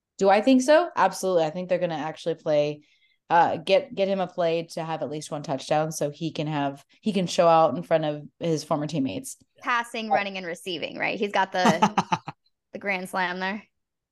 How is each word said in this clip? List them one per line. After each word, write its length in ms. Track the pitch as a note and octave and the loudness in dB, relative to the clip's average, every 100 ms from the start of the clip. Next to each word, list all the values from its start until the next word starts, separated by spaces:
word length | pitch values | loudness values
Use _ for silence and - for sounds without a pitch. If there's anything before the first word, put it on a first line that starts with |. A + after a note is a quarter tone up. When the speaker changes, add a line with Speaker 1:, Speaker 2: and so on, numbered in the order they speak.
| _ - | _ 0
Speaker 1:
Do 120 | G3 | 4
I 120 | G3+ | 6
think 200 | A#3+ B3+ | 6 4
so? 280 | B3+ D#4 F4 - | 6 4 4 2
Absolutely. 480 | F#3+ - F#3 F3+ D#3 | 0 0 0 2 2
I 40 | |
think 180 | F3+ F3+ | -2 -2
they're 100 | F3 | -2
gonna 160 | F3 D#3 | -2 -4
actually 400 | D#3 D3+ E3+ D#3+ | -6 -6 -6 -4
play, 460 | E3 D3+ D3 D3 _ _ _ _ - | 0 0 0 -4 _ _ _ _ 2
uh, 260 | E3+ D3 B2+ | 4 4 0
get, 400 | D#3 F#3+ - - | 2 2 2 -2
get 140 | G3 | -2
him 100 | F#3+ | -2
a 80 | F3 | -4
play 360 | - E3 E3+ E3 | -2 0 0 -4
to 100 | - | -8
have 180 | D#3+ D#3+ | -6 -6
at 80 | C3+ | -6
least 220 | D3+ - | -8 -8
one 120 | D3+ | -8
touchdown 500 | D3 C3 - D3+ D#3+ | -6 -6 0 0 0
so 160 | D#3+ D3 | -4 -6
he 240 | C#3+ E3 | -4 -8
can 140 | - D3+ | -4 -4
have, 360 | D3+ C#3 C#3 _ _ | -2 -4 -6 _ _
he 140 | A3 | -4
can 140 | F#3+ F3 | -2 -2
show 200 | - E3+ | 4 6
out 300 | E3 D#3+ F3 | 6 6 2
in 60 | |
front 200 | - E3 | 0 0
of 200 | D#3 D3 D3 - | 0 -6 -10 -6
his 260 | E3+ D3+ - | -2 -2 -2
former 220 | D#3 D3+ | -2 -2
teammates. 500 | D#3 C3 F#2+ - - _ _ | -2 -4 -4 -10 -16 _ _
Speaker 2:
Passing, 480 | C4+ A#3+ A#3+ A#3+ A3 | -4 -4 -4 -8 -2
Speaker 3:
Oh. 40 | G3+ | 0
Speaker 2:
running, 220 | G3+ F#3+ | -2 -6
and 80 | F3 | -8
receiving, 520 | F3 F#3+ D#3+ - - | -10 -8 -8 -8 -4
right? 200 | - F#3+ | -4 -2
He's 140 | G3+ | -2
got 200 | G3+ F#3+ | 0 0
the, 100 | F#3 | 2
Speaker 3:
<laughs> 720 | F3+ E3 G#3 G#3 - - - - _ _ _ | 2 4 2 0 -2 -4 -6 -18 _ _ _
Speaker 2:
the 60 | G#3 | -10
grand 280 | G3 F#3 F#3 | -6 -6 -4
slam 320 | F#3+ F3+ F#3 | -4 -2 -4
there. 240 | F#3+ G#3 - _ _ _ _ | -6 -6 -12 _ _ _ _